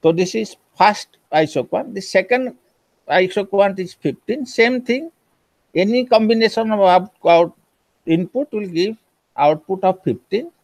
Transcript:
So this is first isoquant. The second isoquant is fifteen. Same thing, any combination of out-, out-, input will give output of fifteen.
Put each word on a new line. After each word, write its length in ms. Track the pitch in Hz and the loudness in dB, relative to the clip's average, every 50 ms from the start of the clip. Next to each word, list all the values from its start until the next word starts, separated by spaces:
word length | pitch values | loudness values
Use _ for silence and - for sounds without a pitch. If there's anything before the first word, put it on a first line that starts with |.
| _ | _
So 100 | 170 170 | 2 2
this 220 | 165 185 180 - | 2 -2 -2 -2
is 220 | 220 220 - - _ _ _ _ | -6 -6 -6 -10 _ _ _ _
first 320 | _ 185 208 208 - - _ _ _ _ _ - | _ 4 4 4 0 -8 _ _ _ _ _ 0
isoquant. 600 | 156 160 151 - 147 120 - - 208 269 - 196 | 0 0 0 -2 -6 -6 -4 -4 -6 -6 -6 -10
The 60 | 196 | -12
second 560 | 190 - - 196 190 190 247 254 262 247 - _ _ _ _ _ _ _ _ _ _ - | -12 -2 -2 -2 0 0 -2 -2 -2 -6 -10 _ _ _ _ _ _ _ _ _ _ -2
isoquant 680 | 147 175 190 185 185 214 196 196 - 196 202 202 185 190 | 0 0 0 0 -2 -4 -6 -2 0 2 2 2 0 -4
is 140 | 185 175 - | -10 -10 -10
fifteen. 520 | _ _ 151 131 _ _ - 220 285 269 | _ _ -6 -6 _ _ -8 -6 -6 -6
Same 340 | - - - 226 233 254 254 247 | -10 0 0 2 2 2 -2 -2
thing, 280 | - 233 262 320 330 _ _ _ _ _ _ _ _ _ _ _ _ _ | -4 -4 -4 -4 -10 _ _ _ _ _ _ _ _ _ _ _ _ _
any 300 | 156 185 202 233 247 254 | -2 0 2 0 -2 0
combination 680 | 247 226 214 214 214 226 226 226 214 - 226 226 220 | 2 2 2 2 2 0 0 0 0 0 -2 -4 -4
of 100 | 214 208 | 0 2
out-, 320 | 196 185 180 185 185 202 _ _ _ | 4 4 4 4 2 0 _ _ _
out-, 300 | 170 170 165 175 170 _ _ _ _ _ _ _ _ _ _ _ | 2 4 4 4 0 _ _ _ _ _ _ _ _ _ _ _
input 460 | - 165 170 180 175 _ 240 294 277 - | -2 -2 -2 -2 -2 _ -6 -6 -4 -6
will 160 | 214 208 190 | -8 -8 -6
give 280 | 170 160 180 208 226 _ _ _ _ _ _ _ _ | -4 -2 -2 -2 -4 _ _ _ _ _ _ _ _
output 460 | - 139 151 156 151 _ - 190 190 190 | 2 2 2 2 2 _ -8 -6 -2 0
of 200 | 185 185 190 _ | -2 -2 0 _
fifteen. 480 | - 117 - _ _ - 214 285 339 _ _ | -6 -6 -6 _ _ -6 -6 -6 -6 _ _